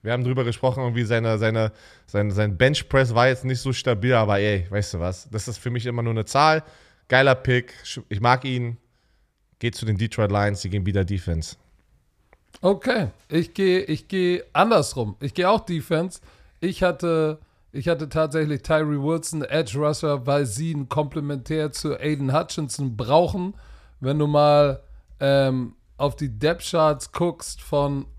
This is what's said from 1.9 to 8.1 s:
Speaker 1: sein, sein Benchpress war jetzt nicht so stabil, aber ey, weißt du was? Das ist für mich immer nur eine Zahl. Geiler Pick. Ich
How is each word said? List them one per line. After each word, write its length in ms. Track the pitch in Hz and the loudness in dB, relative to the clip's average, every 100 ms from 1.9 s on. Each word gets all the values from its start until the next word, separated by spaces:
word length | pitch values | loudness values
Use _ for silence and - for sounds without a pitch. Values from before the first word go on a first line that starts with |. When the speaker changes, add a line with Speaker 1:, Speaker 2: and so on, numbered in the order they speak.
| - _ | -20 _
Speaker 1:
sein, 240 | 104 104 | -2 0
sein 240 | 98 107 92 | 0 0 4
Benchpress 580 | 127 147 - 135 127 | 4 2 0 2 4
war 140 | 117 123 | 4 4
jetzt 160 | 127 | 2
nicht 160 | 131 127 | -2 -4
so 120 | 135 | -4
stabil, 400 | 127 - 113 120 | -2 -2 0 2
aber 260 | 123 107 101 | 4 4 2
ey, 260 | 104 101 87 | 2 0 -2
weißt 260 | 98 101 | -4 -4
du 40 | 90 | -4
was? 320 | 87 92 - | -4 -6 -8
Das 160 | 107 113 | -8 -8
ist 120 | 110 | -8
für 120 | 127 | -6
mich 160 | 120 120 | -6 -4
immer 160 | 120 | -4
nur 80 | 117 | -2
eine 120 | 113 | -2
Zahl. 400 | 107 139 151 156 - - _ _ _ | 0 4 4 4 -2 -20 _ _ _
Geiler 300 | 127 139 131 | 4 6 4
Pick. 360 | 127 123 120 - - - | 2 0 0 -16 -14 -14
Ich 120 | - | -10